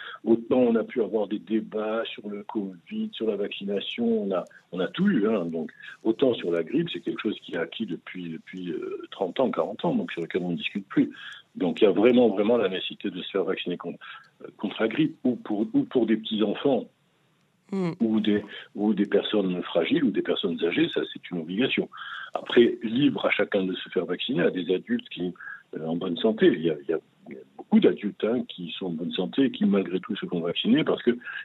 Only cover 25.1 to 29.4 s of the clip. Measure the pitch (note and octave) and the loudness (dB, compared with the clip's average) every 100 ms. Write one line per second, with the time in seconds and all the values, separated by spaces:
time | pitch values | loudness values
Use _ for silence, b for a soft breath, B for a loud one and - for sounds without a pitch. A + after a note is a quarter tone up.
25.1 | - F2+ E2+ B B _ - D#2+ E2+ F#2 | -6 -6 -6 B B _ -8 -4 -2 -2
26.1 | F2 A2 G#2+ E3+ D#2+ E2 D2+ - D#2+ - | 0 0 4 4 4 0 -2 -2 -4 -6
27.1 | _ - - - - - A3 G#2 - G#2 | _ -18 -18 -18 -20 2 6 6 4 -4
28.1 | - - B2 - - E2+ - F#2 E2 E2+ | -2 -2 0 -4 -10 -10 -8 -6 -4 -4
29.1 | F#2 F2+ C3+ | -4 -2 2